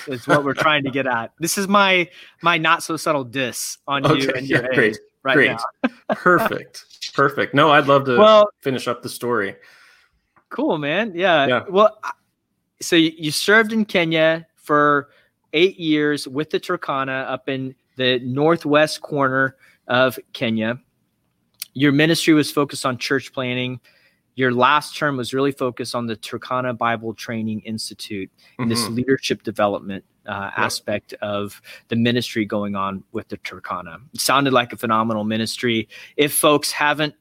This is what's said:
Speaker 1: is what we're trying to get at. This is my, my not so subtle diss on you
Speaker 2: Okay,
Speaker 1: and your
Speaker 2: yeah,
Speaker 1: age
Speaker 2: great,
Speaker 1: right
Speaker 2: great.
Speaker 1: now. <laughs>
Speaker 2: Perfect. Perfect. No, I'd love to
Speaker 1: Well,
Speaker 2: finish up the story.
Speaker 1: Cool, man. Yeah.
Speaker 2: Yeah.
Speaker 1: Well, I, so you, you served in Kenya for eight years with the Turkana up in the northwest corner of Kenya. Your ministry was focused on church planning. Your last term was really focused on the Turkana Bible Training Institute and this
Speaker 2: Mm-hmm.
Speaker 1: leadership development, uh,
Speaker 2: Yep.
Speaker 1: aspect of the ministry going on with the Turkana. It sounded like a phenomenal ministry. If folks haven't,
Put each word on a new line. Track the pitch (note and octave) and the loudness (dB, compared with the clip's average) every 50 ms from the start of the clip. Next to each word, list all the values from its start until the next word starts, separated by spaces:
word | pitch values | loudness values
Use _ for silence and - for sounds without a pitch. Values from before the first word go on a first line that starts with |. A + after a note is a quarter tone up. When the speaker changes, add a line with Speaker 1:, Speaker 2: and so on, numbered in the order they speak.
| - - | -10 -10
Speaker 1:
is | C3 A#2+ - | -10 -8 -2
what | C3+ - D3 C#3 | 2 2 2 2
we're | C#3 C3 | 0 -2
trying | - D3+ D#3 D3+ D3 C3+ | 0 2 2 2 2 0
to | C3+ | -2
get | B2 C#3 B2+ | -2 -2 -2
at. | C3 B2 A#2 A2+ - _ - | 0 -2 -2 -4 -6 _ -8
This | D#3+ E3+ - G3+ | -6 -4 -2 -2
is | G3 F#3 | -2 2
my, | G3+ G3+ G3 F#3+ F#3 F3+ E3+ F3 - - - - _ - - | 4 4 6 6 4 2 2 -2 -6 -20 -20 -20 _ -2 0
my | E3+ E3+ | 0 2
not | E3 D#3+ D#3+ E3 D#3+ - | 2 4 2 2 2 0
so | - E3 | -4 -6
subtle | D3 - F3 D3+ C#3 C3 | -4 0 0 0 0 -2
diss | A#2 A2 C#3 C3 A#2 - - - - - - - | -4 -4 -4 -4 -4 -4 -6 -10 -10 -10 -12 -6
on | - C#3 C#3 C#3 | -4 -2 0 2
you | D3 D#3 C#3+ C3+ C3+ | 2 2 2 2 0
Speaker 2:
Okay, | C3 - | -2 -4
Speaker 1:
and | C3+ C3+ | -4 -2
your | - - B2 | -2 -2 0
Speaker 2:
yeah, | B2+ | 0
Speaker 1:
age | B2+ | 2
Speaker 2:
great, | B2 A#2 G#2+ G#2 - - _ _ _ - | 2 2 2 0 -2 -12 _ _ _ -2
Speaker 1:
right | C3+ C3 | 2 4
Speaker 2:
great. | C#3 B2 - | 4 4 4
Speaker 1:
now. | A#2 A2+ A#2 - - - - B3+ - - _ - | 2 -2 -8 -10 -10 -4 -4 -4 -4 -4 _ -8
<laughs> | D#3 | -6
Speaker 2:
Perfect. | - - F3+ F3+ D#3+ - - G#2 - - - - - - _ - - - - - | 0 2 4 4 4 2 0 -2 -6 -8 -12 -18 -20 -20 _ -18 -16 -14 -8 0
Perfect. | - C#3 C#3 - A#2+ G2+ - - | 2 2 2 2 -2 -4 0 2
No, | C#3 D#3 D#3 | 4 6 6
I'd | C#3+ D3+ C#3+ | 6 6 6
love | C3+ C#3 C#3 C3 | 6 4 4 4
to | C3+ B2 A#2+ | 2 4 6
Speaker 1:
Well, | G#3+ G#3+ A3 G#3+ G#3 G#3 - _ | 8 8 10 8 6 4 2 _
Speaker 2:
finish | - C#3 B2+ A#2 - B2 | -4 -4 -4 -2 -2 -4
up | A#2 - - | -6 -6 -6
the | A#2+ | -12
story. | - - B2 A#2+ A#2+ A2 G2 G2 G2 - - - - _ - _ _ _ _ _ _ _ _ _ _ _ _ - | -10 -6 -4 -2 -2 0 -2 -4 -6 -12 -20 -20 -20 _ -20 _ _ _ _ _ _ _ _ _ _ _ _ -14
Speaker 1:
Cool, | - - C#4+ D4+ F3+ D3+ | -8 -4 -2 -2 -2 -2
man. | D3 C#3+ D#3 F#3+ A3+ A3+ E3 | -2 -4 -2 -2 -4 -4 -4
Yeah. | E3+ F#3 F#3+ E3+ D3+ C#3 | -2 2 4 4 4 4
Speaker 2:
Yeah. | C3 B2 A#2 - - | 4 2 0 -2 0
Speaker 1:
Well, | F3+ G3 A3 G#3+ - - - | 2 4 4 4 2 0 -12
I, | - - _ _ _ _ _ _ _ _ _ _ _ _ - | -12 -12 _ _ _ _ _ _ _ _ _ _ _ _ -12
so | - - F3+ | -4 0 2
you, | E3 D#3+ E3 D#3+ | 4 4 2 0
you | E3+ D#3+ D3 | -4 -8 -6
served | D3 - - - G#3 A3 A3 G#3+ A3+ | -4 -4 0 4 4 4 4 2 0
in | A3 G#3 | -2 -2
Kenya | - - F#3+ E3+ D#3+ D#3+ D#3+ D#3 D#3+ D#3+ E3 E3 _ _ | 0 0 0 0 2 2 2 2 2 2 0 -6 _ _
for | _ _ - D3+ D3 D3 D3 D3 C#3+ C3+ _ _ _ _ _ _ _ _ _ - | _ _ 0 2 4 4 4 2 2 -2 _ _ _ _ _ _ _ _ _ 0
eight | D3+ F3+ G3 - - | 2 2 2 2 -2
years | E3+ D#3+ D3+ D3+ D3+ D3 D3 C#3 - C#3+ | -2 0 0 2 2 0 -2 -4 -6 -8
with | B2+ C#3 D#3 - | -6 -6 -6 -4
the | - F3+ | -4 -6
Turkana | - - F3+ E3+ - - C#3+ C3+ C3+ C3+ C3 C3+ C3 A#2 | -4 -4 -6 -6 -4 -6 -4 -4 -4 -4 -4 -6 -6 -6
up | C3 B2+ - C#3+ | -8 -8 -6 -6
in | C3+ C3 C3 C3 C3+ _ _ _ _ | -6 -6 -6 -8 -10 _ _ _ _
the | - B2+ B2 B2+ B2 | -2 0 0 0 0
northwest | B2+ B2+ B2+ C#3 D3 D#3+ E3+ E3 - D3 D3 D3+ D#3 D3+ - - | -2 -4 -2 2 4 4 2 2 2 2 4 4 4 2 0 -8
corner | - - D#3 C#3+ C#3 C3 C3 C3+ C3+ C3 - _ _ _ _ _ _ - | -10 -6 -2 0 0 0 2 0 0 0 -2 _ _ _ _ _ _ -2
of | B2 B2+ C3 C3 B2 - - _ - | 2 2 2 2 0 -4 -16 _ -10
Kenya. | - C3+ A2+ A2+ A2 A2 A2+ B2 C3+ _ _ _ _ _ _ _ _ _ _ _ _ _ _ _ - - _ - | -6 -4 -2 -2 -2 -2 -2 -4 -6 _ _ _ _ _ _ _ _ _ _ _ _ _ _ _ -18 -18 _ -4
Your | B2+ C#3+ D3 | 2 2 4
ministry | C#3 C#3+ D#3 D#3+ E3 D#3 - E3+ D#3 | 4 4 4 4 4 2 4 4 4
was | D3+ C#3 - - | 4 4 2 0
focused | D3 C#3+ C#3 - - - | -2 -2 -2 -4 -6 -4
on | C3+ B2 A#2+ | -4 -4 -4
church | - - C#3+ C3 - - - | -4 -2 -2 -2 -4 -6 -8
planning. | C#3 B2+ B2 B2 B2+ B2+ B2+ B2+ B2 _ _ _ _ _ _ _ _ _ _ - | -6 -6 -4 -4 -4 -4 -6 -8 -10 _ _ _ _ _ _ _ _ _ _ -6
Your | B2+ C3 B2+ A#2+ | -2 -2 0 2
last | B2 B2 C3+ D3 D3+ - - - | 4 4 4 4 2 0 -4 -8
term | - D#3 D3 C#3 | -4 -4 -2 -2
was | B2+ A#2 G#2+ C3 | -4 -6 -4 -4
really | C3+ C#3 C#3+ | -2 -2 -2
focused | C3+ - C#3 B2+ A#2 - B2 - - | -2 -2 -4 -6 -4 -6 -10 -6 -6
on | B2 A#2 | -6 -6
the | A#2 A2 | -6 -8
Turkana | - - - - A#2 - - B2+ B2+ B2+ B2+ A#2+ G#2+ | -8 -10 -12 -12 -10 -8 -6 -6 -4 -4 -4 -4 -2
Bible | A#2 A#2 A#2 A2 A2+ A2+ G#2 | -2 -2 -2 -2 -6 -8 -10
Training | - - - A#2 A2 A2 A2 A2 G#2+ - | -10 -10 -8 -6 -6 -4 -4 -6 -6 -8
Institute | A2 A2 A2 - - G#2 - - - G#2+ G2 F#2+ - _ _ _ _ _ - | -8 -10 -8 -8 -12 -12 -14 -12 -10 -8 -10 -10 -10 _ _ _ _ _ -6
and | B2 A#2 | -4 -2
this | A2+ A#2 A2+ | -2 -2 -4
Speaker 2:
Mm-hmm. | G2 A2+ | -4 -4
Speaker 1:
leadership | A#2+ B2 B2+ C3+ - - - A#2+ - - | -4 0 0 0 0 0 -4 -6 -4 -6
development, | A2+ G#2 - G#2 G#2 G2+ - - G2 G2 F#2+ - _ _ _ _ | -10 -2 0 0 0 0 -2 -6 -8 -12 -12 -12 _ _ _ _
uh, | A2 G2+ G2+ G2 G2 - | -10 -8 -8 -8 -8 -4
Speaker 2:
Yep. | |
Speaker 1:
aspect | - G#2+ G#2+ - - - - G#2 G#2 _ - - | -2 -2 -2 -2 -6 -6 -6 -6 -6 _ -10 -12
of | - G#2+ G#2 G#2 G2+ G2+ G2+ - - _ - - - _ - | -10 -8 -6 -4 -4 -6 -6 -10 -14 _ -20 -20 -20 _ -4
the | A#2+ | -2
ministry | A#2 A#2 A#2+ A#2 B2 A#2 - - A2+ G#2+ | 0 2 2 2 0 -2 -2 -2 -2 -2
going | G2+ A2 G#2 G#2 G2+ G2+ | -2 -2 -4 -4 -4 -4
on | G2 G2 G2 F#2+ F#2 - _ | -4 -4 -4 -6 -8 -10 _
with | - G#2+ - - | -10 -10 -10 -10
the | G#2 F2+ | -14 -14
Turkana. | - - - F2+ - - G2 F2+ F2 E2+ E2 - B2 - - | -12 -14 -14 -14 -12 -10 -10 -10 -10 -14 -18 -20 -20 -18 -10
It | A2 | -10
sounded | - - C3 C3+ C#3 C3+ C3 | -4 -2 0 0 2 2 2
like | B2 A#2+ A#2+ A2+ | 2 0 0 -6
a | |
phenomenal | - - A2+ A2+ A2 A2+ A#2 A2 G#2+ G#2 | -8 -2 0 0 2 2 0 -2 -2 -2
ministry. | G#2+ A2 A2 A2+ G#2+ - - - A#2+ A2+ A2+ A2 _ - - - - - | -2 -2 -2 -4 -4 -6 -4 -2 -2 -2 -2 -4 _ -12 -20 -20 -12 -2
If | - C#3+ D3 C#3+ | -2 0 0 0
folks | - - D#3 D3 C#3+ - - | 2 2 4 4 4 0 -2
haven't, | - - D3+ D3 D3 C#3+ D#3 D3+ - _ | -4 -2 -2 -2 0 -2 -4 -6 -6 _